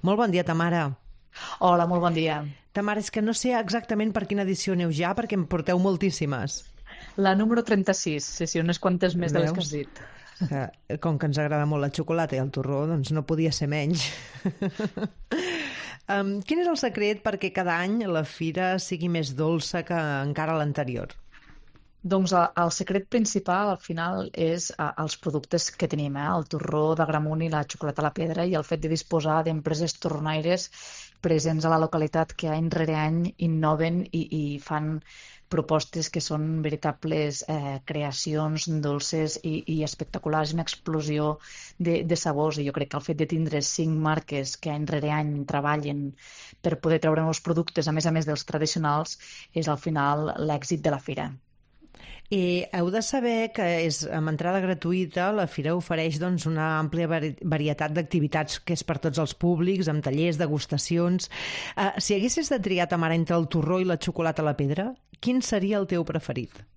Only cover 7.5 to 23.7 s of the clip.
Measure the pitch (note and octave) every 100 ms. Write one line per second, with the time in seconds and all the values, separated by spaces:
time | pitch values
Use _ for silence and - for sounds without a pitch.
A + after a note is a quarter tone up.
7.5 | A#3 A#3 G#3 F#3+ F#3+ E3+ D3 - - E3+
8.5 | E3+ E3 E3+ F#3+ F3+ F#3 F3 E3+ D3 D#3+
9.5 | F3+ D3+ D3 C#3 - - - - - E3+
10.5 | C#3 C3 - - D3+ E3+ D3 D#3 C#3+ D3
11.5 | D3+ D3 D3+ C#3 D3+ D3 E3 D#3+ C3 C3
12.5 | C3+ C3 C#3 D#3 E3 C3+ D#3 C#3+ D#3+ E3
13.5 | - C#3+ D3+ C#3+ E3+ C3 - - - G3
14.5 | - G3 - D#4 - G#3 - - D#4+ F4+
15.5 | E4+ C#4+ - - - - G3 G3 G3+ G3
16.5 | D#4+ F4 D#4+ B3 G3 G#3 G#3 A3 G3 F#3+
17.5 | F#3+ F3+ E3+ F#3 A3+ G#3 D#3+ D3 - E3
18.5 | D#3+ F#3 F#3 - F3 F3 E3+ C#3 C3 D#3
19.5 | E3 - F3 E3 E3+ D3+ C#3 C#3+ D3 D#3
20.5 | D#3+ D3 C#3+ C3 A#2+ - - - - -
21.5 | - - - - _ F#3 F#3+ F#3 F3+ E3+
22.5 | - E3+ - F#3 F#3+ G3 A#3+ G#3+ G3+ G3
23.5 | F3+ G#3